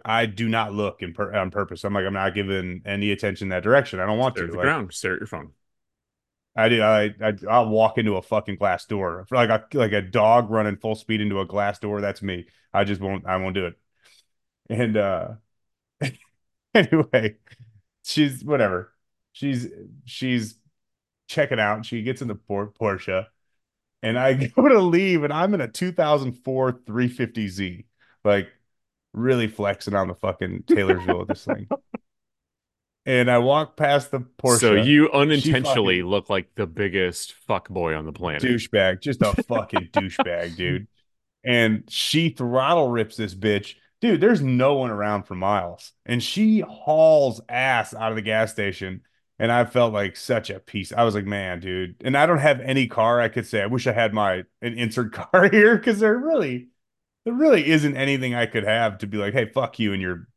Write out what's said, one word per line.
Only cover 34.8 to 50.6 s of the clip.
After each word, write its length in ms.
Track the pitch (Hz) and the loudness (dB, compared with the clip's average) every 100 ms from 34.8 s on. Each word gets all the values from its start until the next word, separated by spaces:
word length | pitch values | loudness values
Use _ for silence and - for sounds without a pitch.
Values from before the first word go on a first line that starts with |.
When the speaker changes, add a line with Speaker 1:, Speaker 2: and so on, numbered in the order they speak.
| 117 147 151 | 6 6 6
Speaker 1:
She 40 | |
Speaker 2:
unintentionally 880 | 139 147 147 139 135 131 127 98 90 | 4 2 2 2 0 2 2 2 2
Speaker 1:
fucking 100 | 90 | 0
Speaker 2:
look 200 | 101 - | -2 -2
like 260 | 98 92 - | -4 -4 -6
the 100 | 95 | -6
biggest 680 | 82 101 95 90 87 - - - | -4 -2 -2 -2 -4 -12 -12 -6
fuckboy 500 | 101 - 92 85 78 | -6 -6 -4 -4 -4
on 60 | 78 | -6
the 80 | |
planet. 300 | 73 87 76 | -8 -6 -2
Speaker 1:
Douchebag. 580 | 131 120 110 107 95 92 | 0 -2 0 2 2 0
Just 200 | 147 123 | -4 -2
a 120 | 110 101 | 0 0
fucking 460 | - 98 92 - 82 | -2 -4 -4 -6 -4
Speaker 2:
<laughs> 40 | |
Speaker 1:
douchebag, 640 | 98 95 - - 85 85 82 | -4 -4 -4 -4 -4 -6 -4
dude. 320 | 87 90 107 _ _ _ _ _ | -4 -4 -6 _ _ _ _ _
And 400 | 127 120 113 107 - | -2 2 2 0 -4
she 400 | - - 156 165 | -6 -2 0 0
throttle 580 | - 123 127 135 170 135 | -2 -2 0 2 2 2
rips 300 | 120 107 - | 0 -2 -6
this 180 | 107 92 | -8 -2
bitch. 400 | 107 101 - - _ _ | 0 0 -2 -14 _ _
Dude, 220 | 233 170 | 0 4
there's 200 | 196 214 | 4 4
no 340 | 135 123 127 143 | 2 2 2 2
one 140 | 127 | -2
around 340 | 104 104 104 | -4 -2 -2
for 120 | 98 92 | -4 -4
miles. 560 | 95 101 87 90 - _ - | 0 0 -2 -10 -20 _ -6
And 180 | 120 | -6
she 380 | - - 220 220 | -4 0 2 2
hauls 800 | - - - 156 160 156 139 110 - | 0 -6 0 6 8 8 4 0 -6
ass 440 | 120 131 123 107 | -2 2 2 0
out 200 | - 113 | -4 -4
of 20 | 113 | -4
the 60 | |
gas 320 | 104 110 110 | -2 0 0
station. 480 | - 101 90 95 92 - _ _ - | -2 -6 -6 -8 -10 -16 _ _ -4
And 140 | 113 | 0
I 140 | 120 117 | 2 2
felt 260 | 127 117 | 2 2
like 240 | 107 98 - | 0 -4 -6
such 340 | - 117 - | -4 -4 -4
a 120 | 98 | -10